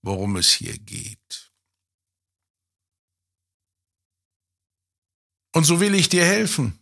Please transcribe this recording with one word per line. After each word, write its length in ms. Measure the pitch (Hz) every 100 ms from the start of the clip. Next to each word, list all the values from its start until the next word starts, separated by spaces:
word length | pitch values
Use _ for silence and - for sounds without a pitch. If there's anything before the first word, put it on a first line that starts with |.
worum 360 | 98 98 101 95
es 160 | 85
hier 240 | - 80 -
geht. 720 | 107 - 127 107 _ - - _ _ _ _ _ _ _ _ _ _ _ _ _ _ _ _ _ _ _ _ _ _ _ _ _ _ _ _ _ _ _ _ _ _ _ _ _ _ _ _
Und 120 | 165 156
so 160 | 170
will 120 | 202 196
ich 120 | 156
dir 160 | 180
helfen. 560 | 170 202 214 - 120 -